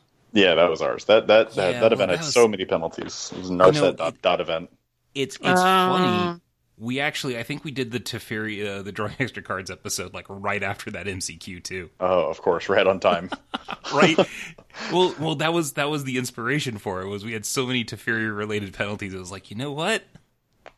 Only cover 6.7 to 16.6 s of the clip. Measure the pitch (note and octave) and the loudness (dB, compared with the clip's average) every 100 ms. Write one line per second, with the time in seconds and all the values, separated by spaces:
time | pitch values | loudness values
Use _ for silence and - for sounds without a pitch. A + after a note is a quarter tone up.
6.7 | - A2+ C3 D3 - C#3+ A#2 A2+ D3 E3 | -12 -6 -4 -4 -4 -6 -6 -6 -8 -8
7.7 | B2+ A#2+ A#2 - A2 - A2 G#2+ G2+ G#2 | -6 -4 -6 -6 -10 -8 -6 -6 -6 -6
8.7 | G2 G2 G2 G#2 - A#2 - - F#2+ F#2 | -6 -8 -6 -6 -4 -6 -6 -8 -8 -8
9.7 | F2+ G2+ - F#2 F#2+ - G2 G2+ G2+ G2 | -10 -8 -8 -8 -12 -14 -8 -4 -4 -4
10.7 | G2+ - G2 F#2+ F#2 - E2 - F2+ - | -6 -8 -8 -8 -6 -8 -10 -14 -12 -10
11.7 | F#2 E2+ - F#2 F#2 D#2 E2 - E2+ - | -10 -12 -4 0 2 0 -2 0 0 2
12.7 | G2 F#2+ F#2+ F#2+ E2+ F#2+ - _ - - | 4 4 4 2 0 -2 -12 _ -14 -10
13.7 | - - C#3 D#3+ - - - - - - | -12 -2 4 4 4 2 -2 -16 -18 -20
14.7 | - G#3+ E3+ F#3 - D#3+ D3 D#3 E3+ D3+ | -12 -2 2 2 0 -4 -2 0 0 0
15.7 | D3 D3 D3+ C3+ B2+ B2 - A#2 D3 | -2 -2 -2 -2 -4 -4 -4 -2 -2